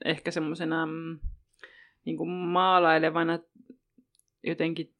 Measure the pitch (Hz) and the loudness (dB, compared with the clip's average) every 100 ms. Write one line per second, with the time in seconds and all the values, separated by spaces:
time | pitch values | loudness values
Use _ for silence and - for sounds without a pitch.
0 | - 160 165 165 156 165 160 160 160 160 | -4 -2 -4 -4 -4 -4 -2 -2 -2 -6
1 | 165 156 - - _ _ - - _ _ | -10 -8 -8 -10 _ _ -20 -20 _ _
2 | - 160 165 180 175 180 185 185 170 160 | -8 -4 -4 -4 0 2 4 6 6 6
3 | 160 165 165 165 - _ - - _ _ | 4 2 0 -2 -6 _ -20 -20 _ _
4 | _ _ _ _ - 165 165 160 160 _ | _ _ _ _ -6 -2 -2 -2 -8 _